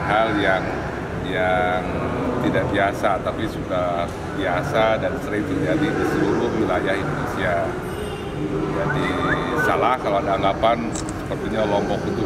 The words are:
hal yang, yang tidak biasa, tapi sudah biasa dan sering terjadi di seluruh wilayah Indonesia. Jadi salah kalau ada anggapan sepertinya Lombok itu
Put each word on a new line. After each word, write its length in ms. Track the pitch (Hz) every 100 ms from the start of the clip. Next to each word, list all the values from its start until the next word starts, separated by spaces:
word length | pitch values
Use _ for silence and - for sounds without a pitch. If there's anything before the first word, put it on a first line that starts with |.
hal 280 | 92 104 113 104
yang, 260 | 98 92 87 - - - - 87 87
yang 560 | 92 92 92 90 90 90 - - - - - -
tidak 180 | 92 95
biasa, 480 | 101 98 98 107 92 87
tapi 180 | 85 -
sudah 560 | 87 - 92 90 87 87 87 - 90
biasa 640 | 92 90 87 113 110 107
dan 100 | 95 90 -
sering 160 | 104 -
terjadi 360 | - - - -
di 140 | 92 95
seluruh 360 | - 101 107 117 110
wilayah 320 | 95 90 95
Indonesia. 720 | 98 95 - - 95 92 87 92 - - - - - - - - - - -
Jadi 320 | - - - - - - - - -
salah 320 | 85 113 127
kalau 240 | 113 101
ada 160 | 98 98
anggapan 500 | 98 98 113 117 117
sepertinya 720 | - - - - - - 113 104
Lombok 340 | 101 98 98 -
itu 160 | -